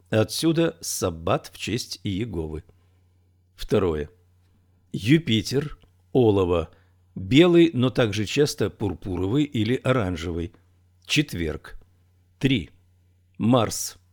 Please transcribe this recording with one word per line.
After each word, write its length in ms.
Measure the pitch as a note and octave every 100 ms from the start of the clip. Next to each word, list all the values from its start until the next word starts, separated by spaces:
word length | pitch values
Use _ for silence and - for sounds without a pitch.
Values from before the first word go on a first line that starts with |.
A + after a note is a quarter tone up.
| _
Отсюда 680 | A2 G#2+ - D#3+ D#3+ E3 E3
саббат 680 | - - F#2+ E2 E2+ C#3+ -
в 60 | -
честь 420 | - G#2+ - -
Иеговы. 580 | G#2 F#2 A#2+ E2 D#2 D2+ - _ _ _ _ _ _ _ _
Второе. 560 | - - A2+ F#2 D2+ D2 - _ _ _ _ _ _ _
Юпитер, 880 | - G2+ D#3+ D#3 A2 F2+ B2+ D3 - _ _ _
олово, 560 | C3+ A#2 G2 F2+ F2 D#2+ _ _ _ _ -
белый, 540 | F#2+ C3 F3 E3+ E3
но 160 | B2+ B2+
также 340 | - A2+ G2+
часто 460 | G2+ - C#3+ - G#2
пурпуровый 760 | - G#2 E2+ G2+ F2+ F#2+ C#3
или 300 | D3 A2+ G#2+
оранжевый. 800 | B2+ B2+ C3 F#2+ E2+ F2 E2+ E2 - _ _ _ _
Четверг. 760 | - - D3+ F#2 D#2 C#2 - - - _ _ _ _ _
Три. 320 | C3+ B2+ C#2+ - _ _ _ _ _ -
Марс, 600 | A2 B2+ G2+ - - - _